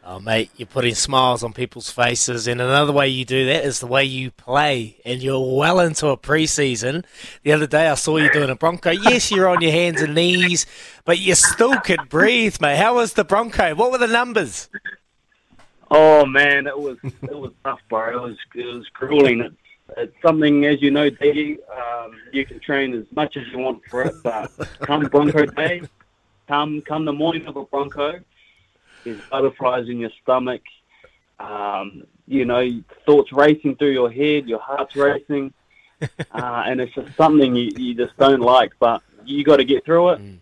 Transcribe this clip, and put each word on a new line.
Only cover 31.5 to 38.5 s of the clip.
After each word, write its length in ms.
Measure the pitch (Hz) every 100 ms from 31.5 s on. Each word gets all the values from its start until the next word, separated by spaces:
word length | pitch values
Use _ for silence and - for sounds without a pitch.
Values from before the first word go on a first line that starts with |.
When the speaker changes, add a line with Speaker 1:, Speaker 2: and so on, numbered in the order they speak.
| 104 104 101 98 - - _ _
Speaker 2:
you 160 | 135
know, 260 | 123 123 127 120 - -
thoughts 280 | - 147 -
racing 420 | 135 151 151 147 131
through 140 | 147
your 200 | 135 120
head, 340 | 117 147 147 127
your 140 | 113
heart's 340 | 113 139 139
racing, 580 | 139 143 147 - 143 135 _ _ _
Speaker 1:
<laughs> 240 | _ _
Speaker 2:
uh, 600 | 143 - 147 117 123 120 98
and 140 | 127
it's 140 | 123
just 220 | - - -
something 400 | 160 151 135 123
you, 160 | 120 101
you 180 | 123
just 220 | 117 120 -
don't 240 | 139 135
like, 300 | 120